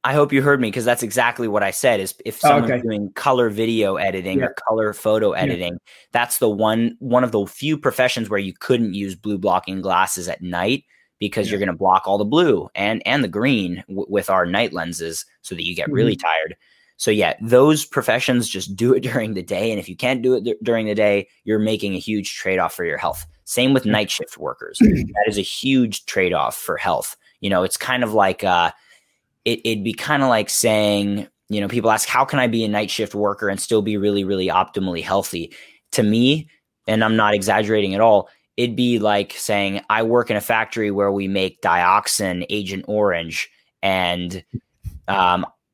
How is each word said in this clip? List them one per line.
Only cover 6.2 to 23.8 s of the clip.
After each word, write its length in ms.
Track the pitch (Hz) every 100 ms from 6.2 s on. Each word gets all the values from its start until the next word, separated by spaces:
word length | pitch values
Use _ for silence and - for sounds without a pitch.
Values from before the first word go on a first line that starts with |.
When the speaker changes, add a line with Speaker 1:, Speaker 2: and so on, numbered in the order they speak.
| 120 -
Speaker 1:
the 120 | 113
one, 460 | 101 107 113 117 117
one 260 | 131 123
of 60 | 127
the 140 | 107 98
few 320 | - 143 151
professions 500 | 143 - 127 - 107
where 120 | 101
you 120 | 98 -
couldn't 360 | - 123 110
use 200 | 98 98
blue 240 | 90 107 101
blocking 420 | 95 90 - 95
glasses 480 | 95 90 95 92 87
at 140 | -
night 420 | 90 87 98 143 - _ _ -
because 260 | 104 110 98
Speaker 2:
Yeah. 60 |
Speaker 1:
you're 80 | 98
gonna 160 | 98 82
block 280 | 95 95 -
all 120 | 101
the 60 |
blue 440 | 104 151 175 107 -
and, 260 | - 101 113 -
and 160 | 143
the 40 | 110
green 560 | 101 127 123 90 87 -
w-, 180 | 95 -
with 180 | 101 95
our 160 | 95
night 280 | 87 98 113
lenses 520 | 90 82 85 82 80 - _
so 120 | -
that 100 | 87
you 100 | 85 87
get 140 | 85
really 260 | 131 113 95
Speaker 2:
Mm-hmm. 100 | 82
Speaker 1:
tired. 300 | 80 80 90 _ _ _ -
So 120 | -
yeah, 240 | 107 87 -
those 440 | 113 123 147 156 -
professions, 600 | - 120 117 131 123 110
just 280 | 95 92 98
do 160 | 117
it 80 | -
<laughs> 100 | 123
during 220 | 123 110
the 80 | 98
day. 280 | 90 92 113
And 100 | 107
if 80 | 90
you 80 | 87
can't 240 | 123 131
do 140 | 123
it 100 | 127
dur-, 120 | 113 107
during 240 | 117 113 107
the 80 |
day, 340 | 104 104 101 95 _
you're 140 | - 107
making 360 | 107 107 101
a 40 | 92
huge 360 | 110 107 92
trade-off 400 | - 95 95 85
for 100 | -
your 140 | 85 76
health. 260 | 80 - - _
Same 280 | - - 131
with 140 | 135